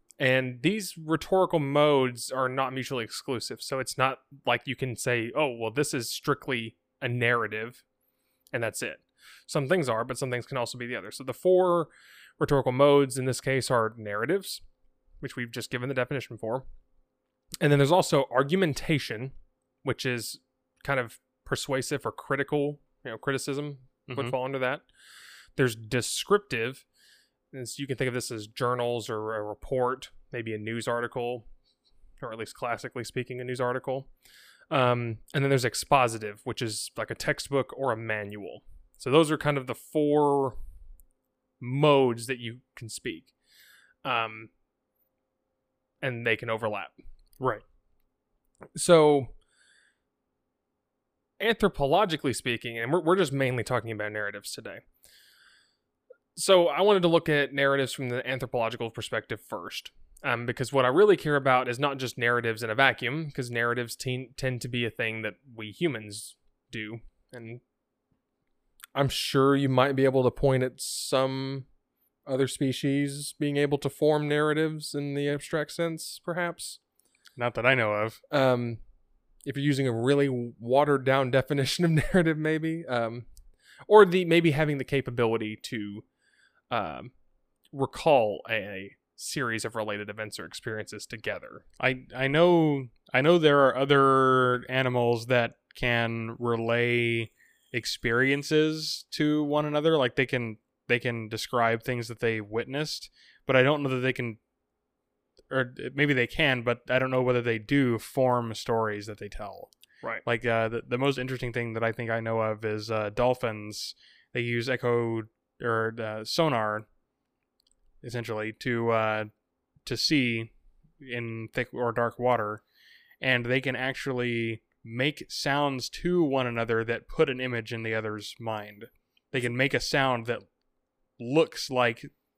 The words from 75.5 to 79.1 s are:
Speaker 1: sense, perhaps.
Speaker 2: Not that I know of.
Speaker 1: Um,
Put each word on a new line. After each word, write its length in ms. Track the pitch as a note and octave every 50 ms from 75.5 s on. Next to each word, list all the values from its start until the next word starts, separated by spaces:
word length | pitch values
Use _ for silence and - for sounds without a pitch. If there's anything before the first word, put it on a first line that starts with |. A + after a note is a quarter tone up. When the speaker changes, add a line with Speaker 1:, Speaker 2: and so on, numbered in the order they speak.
| - D#3 C#3+ -
Speaker 1:
sense, 480 | - - E3+ E3 D#3+ D3+ - - - - -
perhaps. 560 | F3+ E3 F3+ F3 F3 E3+ - - - - - _ _ _ _ _ _ _ _ _ - _
Speaker 2:
Not 180 | A#2+ A#2+ A#2+ -
that 100 | A#2 A2+
I 100 | B2+ C3+
know 180 | B2+ A2+ G#2+ G#2
of. 280 | G#2 A2 A2+ - - _ _
Speaker 1:
Um, 460 | D3 C#3+ C3 C3 B2+ B2 A#2+ A#2 A#2 A2 - - - _ _ _